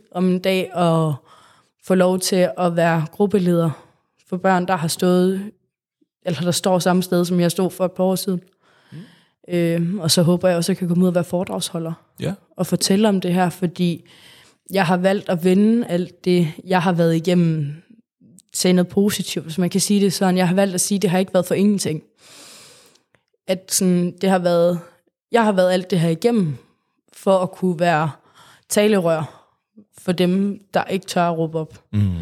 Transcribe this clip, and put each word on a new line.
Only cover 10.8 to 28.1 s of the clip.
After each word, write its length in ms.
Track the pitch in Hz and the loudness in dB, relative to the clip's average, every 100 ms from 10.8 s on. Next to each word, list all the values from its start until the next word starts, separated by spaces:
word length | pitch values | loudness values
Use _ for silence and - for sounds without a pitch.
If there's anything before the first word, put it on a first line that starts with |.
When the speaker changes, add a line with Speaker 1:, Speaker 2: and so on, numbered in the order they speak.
| 175 | -2
Speaker 1:
komme 160 | 175 | 2
ud 40 | 185 | 2
og 60 | |
være 100 | 175 | 0
foredragsholder 680 | 170 180 190 190 - 170 165 165 _ - | -2 -6 -6 -8 -8 -8 -10 -12 _ -10
Speaker 2:
Ja. 140 | - 202 _ - | -10 -10 _ -6
Speaker 1:
og 100 | 185 | -4
fortælle 420 | 175 - 196 220 | -2 0 2 2
om 120 | 196 | 2
det 120 | 180 | 0
her, 140 | 180 180 | 0 0
fordi 540 | - 175 175 175 165 - - - - - _ - | -2 -6 -2 -2 -4 -12 -20 -20 -20 -20 _ -4
jeg 140 | 185 165 | -2 0
har 100 | 180 | 2
valgt 320 | 190 208 - | 2 0 -2
at 160 | 175 | -2
vende 420 | 180 185 214 233 - | 2 4 4 2 0
alt 380 | 175 180 - | -4 -4 -6
det, 280 | 185 180 160 - 180 | 0 0 0 -4 -2
jeg 160 | 185 | 0
har 100 | 180 | 0
været 240 | 170 170 165 | 2 2 2
igennem, 560 | 170 175 170 156 143 156 _ - _ _ - - _ | 2 2 2 0 -6 -10 _ -20 _ _ -20 -20 _
til 220 | - 185 | -4 2
noget 140 | 180 180 | 2 2
positivt, 560 | - 202 - - 180 | 0 0 -2 -6 -8
hvis 140 | 156 160 | -8 -4
man 120 | 175 | -2
kan 100 | 190 | -2
sige 200 | - 202 | 0 2
det 120 | 196 | 0
sådan. 240 | - 190 185 | 0 0 2
Jeg 120 | 180 | 2
har 60 | |
valgt 200 | 185 196 | 2 0
at 60 | 175 | -2
sige, 160 | - 202 | -2 0
at 60 | |
det 80 | 190 | 0
har 80 | 180 | 0
ikke 160 | 190 | 0
været 120 | 185 175 | 0 0
for 80 | |
ingenting. 480 | 160 202 202 - 156 - _ - - - - - - _ _ _ _ _ _ - | 2 2 2 -2 -6 -10 _ -20 -20 -20 -20 -20 -20 _ _ _ _ _ _ -6
At 260 | 185 - | -6 -4
sådan, 420 | - 185 180 180 - | -2 2 2 0 -2
det 100 | 190 | 0
har 80 | 190 | 2
været, 400 | 175 170 175 175 - _ _ _ - | 2 2 2 0 -8 _ _ _ -4
jeg 120 | 233 | 0
har 80 | 214 | 2
været 200 | 185 180 | 2 2
alt 180 | 185 180 | 2 0
det 100 | 180 | 0
her 80 | 165 | 0
igennem, 480 | 160 233 233 165 131 _ _ _ _ _ | 0 0 2 0 -4 _ _ _ _ _
for 260 | - 202 190 | -6 0 2
at 120 | 185 | 0
kunne 300 | - 185 165 | -4 -4 0
være 300 | 175 151 156 | 0 0 -2